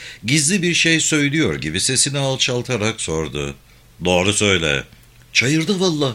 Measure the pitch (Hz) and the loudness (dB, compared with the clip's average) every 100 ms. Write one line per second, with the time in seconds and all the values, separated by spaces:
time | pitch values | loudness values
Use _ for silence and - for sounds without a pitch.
0 | - - 107 147 147 202 170 160 165 160 | -18 -10 0 0 2 0 0 2 2 2
1 | - 156 143 151 131 73 73 82 - 131 | 2 0 0 0 0 -2 -4 -2 -2 0
2 | - 143 139 135 - 123 123 120 107 107 | 0 0 -2 -2 -2 -2 -2 -2 -2 -4
3 | - 80 78 71 71 71 - - - - | -4 -4 -4 -4 -6 -8 -18 -20 -20 -4
4 | 85 90 92 104 104 92 82 69 - - | 2 4 4 2 2 2 2 -2 -4 -16
5 | - - - - 117 160 160 190 185 151 | -20 -20 -4 -2 0 0 0 0 0 0
6 | 139 | -2